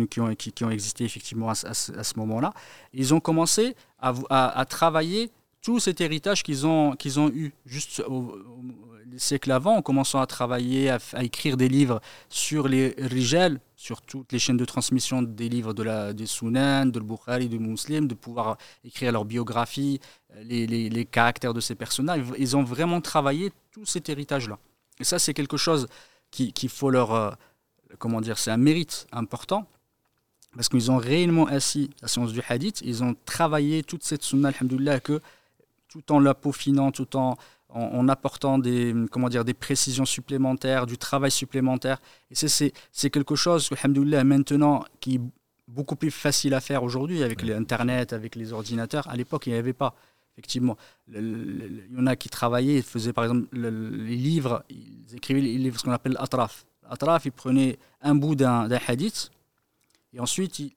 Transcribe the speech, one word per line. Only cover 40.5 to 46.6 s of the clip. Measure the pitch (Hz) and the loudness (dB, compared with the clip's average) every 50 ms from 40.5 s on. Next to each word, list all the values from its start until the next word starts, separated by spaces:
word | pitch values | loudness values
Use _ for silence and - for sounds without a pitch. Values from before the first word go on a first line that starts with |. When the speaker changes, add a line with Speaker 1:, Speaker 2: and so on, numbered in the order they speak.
| 131 127 - 131 131 131 123 | 0 0 0 0 0 0 0
Speaker 1:
du | 117 120 120 | -2 -4 -8
travail | - - - 139 139 135 | -6 -2 -2 0 2 2
supplémentaire. | - - - 131 - 135 127 131 127 123 - 131 135 131 _ - - _ _ - | 0 0 -4 -2 -2 0 2 2 2 0 0 -2 -2 -4 _ -16 -20 _ _ -10
Et | 131 | -6
c'est, | - - 143 | -2 0 0
c'est, | - - 147 139 - - - _ - | 2 2 2 0 0 -2 -18 _ -6
c'est | - - 139 | -2 -2 0
quelque | - 147 139 - 151 | 0 0 0 0 0
chose, | 139 - 175 175 165 - - 139 | 0 2 4 4 2 2 0 -4
alhamdoulilah, | - - 135 143 139 139 147 151 143 131 | 0 2 2 4 4 4 4 4 4 6
maintenant, | 139 143 139 143 - 147 143 151 147 143 131 - - _ - | 6 6 6 4 4 4 4 6 6 4 2 0 -6 _ -10
qui | - 131 131 | -4 -2 -2
est | 127 120 127 - _ _ _ _ _ _ - | -2 -2 -4 -10 _ _ _ _ _ _ -14
beaucoup | 120 127 147 - 151 | -8 -8 -6 -6 -4
plus | 123 - 156 135 | -2 -2 -4 -2
facile | - - 151 131 - - 143 135 | 0 -2 0 0 2 2 2 0
à | 131 | 0